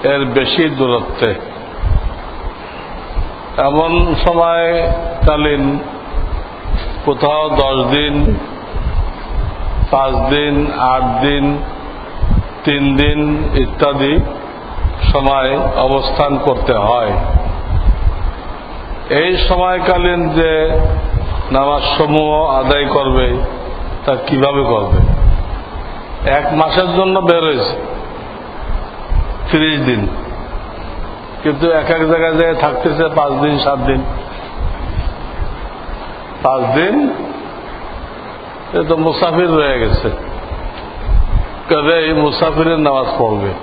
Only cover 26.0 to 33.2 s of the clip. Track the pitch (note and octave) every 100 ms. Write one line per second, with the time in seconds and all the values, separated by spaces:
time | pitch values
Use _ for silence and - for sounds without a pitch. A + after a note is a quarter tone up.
26 | - - - C#3 D3 D3+ D#3+ F3+ F#3 F3
27 | F#3+ F#3+ E3+ E3+ D#3+ C3+ G2 - - -
28 | - - - - - - - - - -
29 | - - - - - D#3+ D#3 D3+ B2+ A#2
30 | G2 - - - - - - - - -
31 | - - - - D3+ C#3 E3 D#3+ D3 E3
32 | D#3+ E3 E3 D#3+ E3 D#3 D3+ B2+ E3 D3
33 | D#3+ D#3